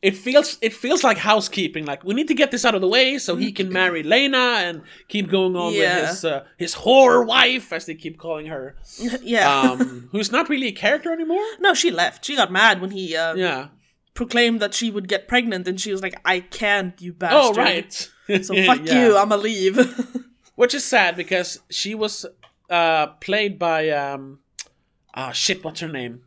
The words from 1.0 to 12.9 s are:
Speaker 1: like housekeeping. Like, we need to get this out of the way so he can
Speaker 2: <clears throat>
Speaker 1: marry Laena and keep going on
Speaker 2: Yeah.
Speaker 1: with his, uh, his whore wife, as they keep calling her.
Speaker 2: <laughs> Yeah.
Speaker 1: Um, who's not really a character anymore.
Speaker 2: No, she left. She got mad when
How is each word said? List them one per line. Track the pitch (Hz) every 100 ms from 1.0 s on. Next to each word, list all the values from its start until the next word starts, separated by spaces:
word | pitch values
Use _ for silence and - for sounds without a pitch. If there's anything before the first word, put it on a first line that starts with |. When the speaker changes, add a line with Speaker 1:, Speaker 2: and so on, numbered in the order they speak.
Speaker 1:
like | 254 220
housekeeping. | 214 214 196 - 175 160 151
Like, | 139
we | 175
need | 226 302
to |
get | 277 294
this | 240 -
out |
of | 202
the | 185
way | 226 262 277
so | - 170
he | 208
can | 196 190
Speaker 2:
<clears throat> | 185
Speaker 1:
marry | 185 170
Laena | 147 220 277 269 247 233 175
and | 165 - - _
keep | 208 185
going | 190 185 180
on | 175
Speaker 2:
Yeah. | 202 190 180
Speaker 1:
with | 156
his, | 180
uh, | 165 139 - _
his | 170
whore | - - 262 262 240 233
wife, | 247 247 254 208
as | 165 -
they |
keep | 160 165 160
calling | 165 156 151
her. | 151 131 - - -
Speaker 2:
<laughs> | 233 254
Yeah. | 247 233 185 139 131
Speaker 1:
Um, | 127 254 123 -
who's | 196 202
not | 240 320
really | 294 262
a |
character | 190 208 294 339
anymore. | 330 320 349 427 440
Speaker 2:
No, | 392
she | 349 339
left. | 170 175 - -
She | 277
got | 190
mad | 185 220 185
when | 185